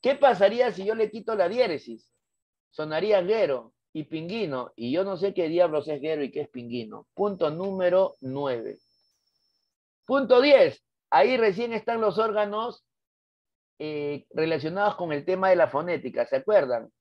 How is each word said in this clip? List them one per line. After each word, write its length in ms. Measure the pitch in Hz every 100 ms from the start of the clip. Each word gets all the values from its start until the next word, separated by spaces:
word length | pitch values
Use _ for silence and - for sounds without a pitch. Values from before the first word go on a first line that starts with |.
¿Qué 120 | 240 277
pasaría 540 | 277 196 196 233 247
si 140 | 180
yo 100 | 190
le 160 | 220 214
quito 240 | 226 214
la 140 | 220 175
diéresis? 640 | 226 240 147 - 113 _ _ _ _ _ _ _
Sonaría 540 | - 156 156 196 208
guero 500 | 180 220 180 131 113 _ _
y 140 | 156
pinguino, 680 | 151 160 165 226 190 135 120 -
y 160 | 117
yo 100 | 151
no 140 | 196 185
sé 160 | 196
qué 160 | 190 165
diablos 400 | 170 175 151 147
es 100 | 147
guero 240 | 147 156
y 80 | 139
qué 120 | -
es 80 | 143
pinguino. 580 | 127 120 120 110 107 107
Punto 340 | - 208 190 160
número 680 | 156 190 190 180 185 190 -
nueve. 560 | 131 135 143 120 110 104 _ _ _ _ _ _ _ _ _ _ _ _
Punto 380 | - 269 254 247
diez. 420 | 277 269 170 - _ _ _
Ahí 300 | 156 196 254
recién 340 | 226 185 240
están 300 | 226 220 233
los 160 | 214 190
órganos, 680 | 220 208 208 208 240 - _ _ _ _ _ _ _ _ _ _
eh, 480 | 156 151 147 147 _
relacionados 680 | - 160 160 151 180 208 202
con 140 | 175
el 140 | 147
tema 240 | 139 185 190
de 80 | 180
la 120 | 151
fonética, 580 | 139 175 165 127 120 120
¿se 100 | 135
acuerdan? 560 | 135 208 135 120 113 _